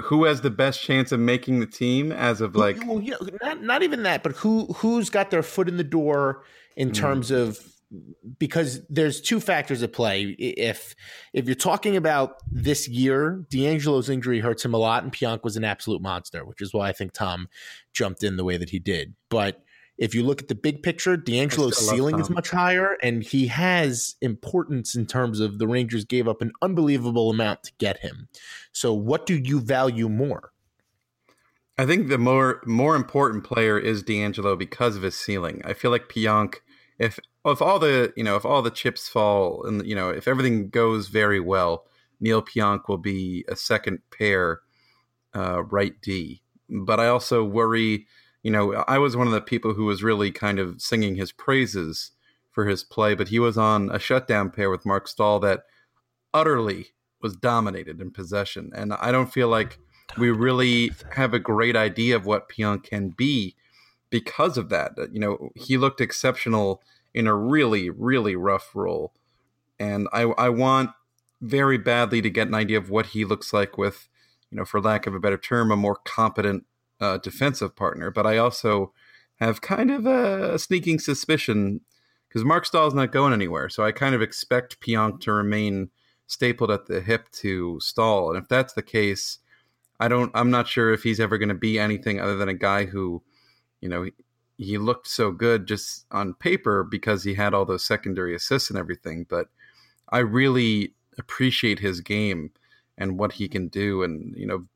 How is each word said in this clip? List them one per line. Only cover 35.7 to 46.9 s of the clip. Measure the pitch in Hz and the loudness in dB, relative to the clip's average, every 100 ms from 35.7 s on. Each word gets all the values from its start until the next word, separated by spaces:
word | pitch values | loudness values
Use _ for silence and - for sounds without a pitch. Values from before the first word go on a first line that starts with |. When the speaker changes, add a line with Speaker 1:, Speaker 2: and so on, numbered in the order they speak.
Speaker 1:
feel | 101 123 | -2 0
like | 120 - | 0 -2
Pionk, | 113 107 107 104 - _ _ _ - | -2 2 2 2 -4 _ _ _ -4
if, | 113 - - _ | -4 -4 -18 _
if | 147 139 | 0 2
all | 160 196 | 2 4
the, | 156 131 120 - | 4 4 2 0
you | |
know, | 110 101 | -2 0
if | 117 | 2
all | 139 | 2
the | 117 | 0
chips | - 123 - - | -2 -4 -4 -4
fall | 117 104 101 90 - - | 0 4 4 2 -2 -4
and, | 104 104 | -4 -4
you | |
know, | 101 92 | -4 -4
if | 78 - | -2 -2
everything | 131 127 113 98 | 0 2 0 0
goes | 117 113 110 95 | 2 2 0 -2
very | 107 104 101 | 2 2 2
well, | 87 95 87 85 - _ _ - | 2 2 2 -2 -8 _ _ -4
Neil | 110 110 | 2 2
Pionk | - 113 101 101 - | 0 0 2 0 -2
will | 95 | -4
be | 98 95 92 90 - | -4 -4 -4 -6 -6
a | - | -6
second | - 110 107 92 _ | -2 -2 -2 -8 _
pair, | - 107 95 87 82 _ _ _ _ _ _ _ | -2 0 2 0 -2 _ _ _ _ _ _ _
uh, | 98 92 90 | -6 -4 -4
right | 87 101 101 - | -2 0 0 -4
D. | - 95 80 - _ _ - | -6 -6 -6 -12 _ _ -10
But | 107 95 | -6 0